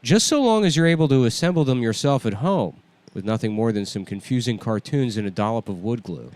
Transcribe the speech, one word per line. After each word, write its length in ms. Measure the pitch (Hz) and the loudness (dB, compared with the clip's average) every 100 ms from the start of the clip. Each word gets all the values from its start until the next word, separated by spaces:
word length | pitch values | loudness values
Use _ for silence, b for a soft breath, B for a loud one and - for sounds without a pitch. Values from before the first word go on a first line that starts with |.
just 240 | 123 202 - | 4 2 4
so 140 | 294 | 2
long 240 | 254 220 | 4 4
as 100 | 196 | 2
you're 100 | 151 | 4
able 220 | 165 165 156 | 4 4 4
to 160 | 135 | 4
assemble 400 | 120 - 170 175 | 4 2 0 2
them 180 | 139 127 | 2 2
yourself 440 | 117 107 143 139 | 0 0 0 0
at 100 | 113 | 0
home 400 | 101 156 190 95 - _ _ - | -2 -2 -2 -2 -8 _ _ -14
with 100 | - | -8
nothing 300 | 98 110 113 | -4 -2 -2
more 180 | 107 113 | 0 0
than 140 | 104 | 0
some 180 | 98 104 | -4 -8
confusing 540 | 95 98 - 127 120 110 | -8 -12 -4 -2 -2 -4
cartoons 580 | 120 107 - 147 127 110 | -2 -4 -2 -2 0 -2
and 80 | |
a 60 | 104 | -4
dollop 380 | 92 104 113 107 | -2 -2 -2 -6
of 120 | 92 | -8
wood 220 | 101 117 | -4 -6
glue. 260 | 95 78 60 | -6 -12 -12